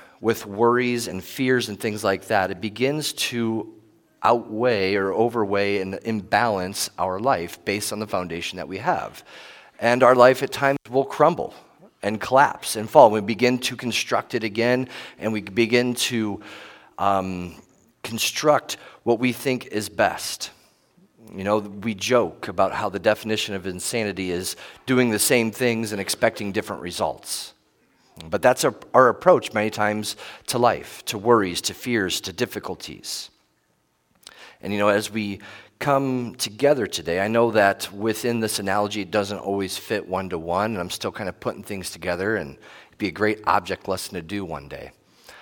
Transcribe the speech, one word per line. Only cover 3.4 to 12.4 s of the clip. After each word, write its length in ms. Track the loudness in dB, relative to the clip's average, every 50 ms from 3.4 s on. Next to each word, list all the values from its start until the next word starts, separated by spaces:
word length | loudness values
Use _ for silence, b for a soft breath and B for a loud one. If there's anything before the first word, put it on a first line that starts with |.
| -2 -2 -2 -2 -4 -8 -12 -20 -20 _ _ _ _ _ _ 0 2
outweigh 760 | 4 4 2 2 -4 -4 0 2 2 2 2 2 2 2
or 160 | 2 0 0 2
overweigh 680 | 2 2 2 2 0 0 0 2 0 2 2 0 0
and 220 | -2 -4 -6 -8 -6
imbalance 880 | -4 -4 -4 -4 0 0 2 2 2 0 -2 -2 -4 -4 -6 -6 -6 -4 -4
our 220 | -2 -2 -2 -2
life 440 | 0 0 0 0 -2 -6 -10 -10 -6
based 280 | -4 -4 -2 -4 -6 -6
on 80 | -6
the 60 | -6
foundation 500 | -4 -4 -4 -4 -4 -6 -8 -8 -8 -8
that 100 | -10 -10
we 120 | -10 -8 -6
have. 440 | -2 -2 -2 -2 -4 -8 -12 -16 -20 B B B B B B B B B B -2
And 240 | 0 2 4 6 8
our 140 | 8 10
life 260 | 10 10 8 8 6 0
at 80 | -6
times 280 | -4 0 0 0 0 0 -4 -2
will 140 | 0 0 0
crumble 500 | 0 2 4 4 4 4 2 -4 -10 -10 -16 -20 _ _ _ -20 -20 _ _ -4
and 180 | -4 -4 -4
collapse 540 | -2 2 4 6